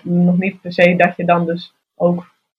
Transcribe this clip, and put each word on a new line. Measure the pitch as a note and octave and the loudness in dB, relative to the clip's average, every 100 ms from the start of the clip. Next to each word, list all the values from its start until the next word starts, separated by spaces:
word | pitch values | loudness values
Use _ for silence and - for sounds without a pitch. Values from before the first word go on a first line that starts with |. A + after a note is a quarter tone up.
nog | - F3 F3 F3+ | -2 0 2 2
niet | F#3+ F#3+ | -2 -6
per | F3+ | -10
se | F3 F3 F3+ | 2 2 4
dat | F3 - | 0 0
je | E3+ | 0
dan | F3 E3+ | 0 0
dus | F3 - _ _ - | -6 -10 _ _ -4
ook | F3 F3 - _ _ | -2 -2 -8 _ _